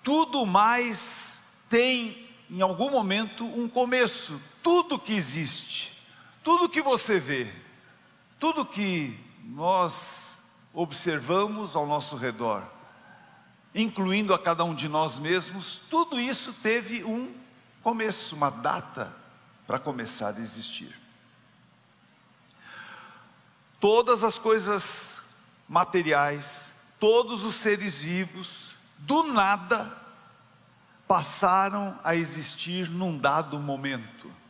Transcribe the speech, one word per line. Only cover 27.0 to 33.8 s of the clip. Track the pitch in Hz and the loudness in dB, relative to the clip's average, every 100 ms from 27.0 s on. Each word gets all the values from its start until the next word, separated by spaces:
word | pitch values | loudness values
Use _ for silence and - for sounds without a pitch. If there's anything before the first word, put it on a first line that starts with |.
| 214 233 226 233 | 6 6 4 -2
os | 214 | -4
seres | - 214 202 202 143 | 0 0 0 0 -6
vivos, | 156 180 185 185 180 - - - _ - | -4 -2 -4 -8 -12 -14 -16 -20 _ -16
do | 147 294 | 0 2
nada, | 320 233 196 202 180 220 - - - - - - _ _ _ _ _ _ - | 4 4 4 2 2 0 0 -12 -20 -20 -20 -20 _ _ _ _ _ _ 2
passaram | 180 151 - 190 190 196 202 202 131 | 2 2 2 4 4 2 -2 -6 -4
a | 156 170 | 0 0
existir | 160 147 139 - 165 180 170 | 0 -4 -6 -6 -6 -4 -4
num | 175 185 151 | -2 -4 0
dado | 139 151 151 147 | 2 2 -2 -6
momento. | 147 139 | -6 -4